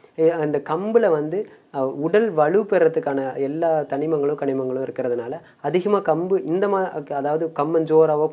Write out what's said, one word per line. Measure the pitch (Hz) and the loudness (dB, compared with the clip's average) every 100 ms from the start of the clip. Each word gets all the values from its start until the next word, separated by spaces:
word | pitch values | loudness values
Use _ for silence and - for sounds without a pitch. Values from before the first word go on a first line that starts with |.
| _ - | _ 0
எ-, | 160 | 2
அந்த | 170 151 147 - | 2 0 -2 -2
கம்புல | 165 208 226 208 | -4 0 2 4
வந்து, | 156 151 185 208 - _ 143 | 2 0 -4 -8 -14 _ -4
அ, | 131 | -4
உடல் | 143 151 202 226 | -2 0 2 2
வலு | 156 151 196 | 2 2 2
பெறறதுக்கான | 208 190 160 160 143 135 135 135 | 2 2 4 2 -2 -2 -4 -4
எல்லா | 139 156 170 156 | -4 -2 0 0
தனிமங்களும் | 143 139 156 156 143 147 | -2 -4 -2 0 0 -2
கனிமங்களும் | 139 131 127 127 | -2 -2 -4 -4
இருக்கிறதுனால | 131 - 127 120 117 156 - _ | -6 -4 -4 -4 -4 -10 -14 _
அதிகமா | 143 175 185 202 | -2 -2 2 0
கம்பு | 180 156 180 190 | 2 0 0 -2
இந்த | 151 180 202 | 0 -2 0
மா-, | 196 185 156 147 | 0 -2 -4 -6
அதாவது | 143 143 156 165 | -4 -2 -2 -2
கம்மஞ்சோறாவோ | 160 147 165 156 156 160 151 156 | -2 0 0 4 6 6 4 0